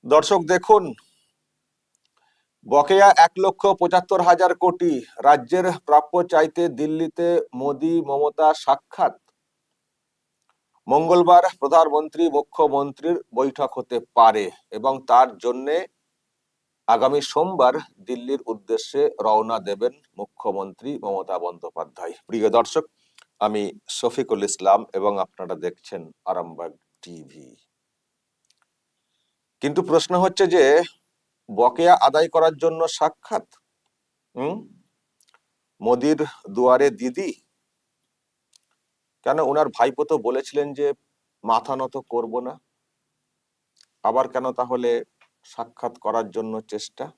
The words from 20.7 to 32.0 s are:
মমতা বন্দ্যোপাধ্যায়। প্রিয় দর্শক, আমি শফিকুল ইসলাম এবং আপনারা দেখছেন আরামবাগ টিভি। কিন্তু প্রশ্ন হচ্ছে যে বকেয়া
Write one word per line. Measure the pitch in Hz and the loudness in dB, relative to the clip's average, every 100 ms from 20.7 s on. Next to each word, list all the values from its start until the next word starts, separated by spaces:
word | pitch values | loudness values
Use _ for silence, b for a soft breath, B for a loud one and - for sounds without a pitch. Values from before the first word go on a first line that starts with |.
| 87 123 139 | -12 -12 -10
মমতা | 104 98 92 90 | -8 -8 -6 -8
বন্দ্যোপাধ্যায়। | 87 87 85 82 80 - 82 - _ | -8 -12 -16 -14 -14 -12 -16 -16 _
প্রিয় | 113 107 | -2 0
দর্শক, | 117 113 160 - _ b b b _ | 2 0 -4 -6 _ b b b _
আমি | 104 107 101 - _ | -4 -2 -6 -10 _
শফিকুল | - 120 127 131 107 | -6 -6 -4 -4 -4
ইসলাম | 98 - 95 101 113 | -4 -4 2 2 0
এবং | 95 101 101 | -4 -4 -4
আপনারা | 92 - 92 85 | -8 -10 -12 -8
দেখছেন | 87 87 - 95 80 _ | -8 -10 -16 -16 -16 _
আরামবাগ | - 90 85 80 85 76 _ _ | -8 -8 -8 -12 -16 -16 _ _
টিভি। | - 85 71 76 65 55 _ _ _ _ _ _ _ _ _ _ _ _ _ _ _ _ _ _ _ _ | -20 -20 -20 -20 -20 _ _ _ _ _ _ _ _ _ _ _ _ _ _ _ _ _ _ _ _ _
কিন্তু | 143 151 | -4 -4
প্রশ্ন | 180 165 - 180 | 0 0 0 0
হচ্ছে | 185 185 190 | 0 2 2
যে | 180 135 151 175 _ _ _ _ _ _ | 4 4 4 0 _ _ _ _ _ _
বকেয়া | 104 120 123 170 180 | 0 0 2 2 4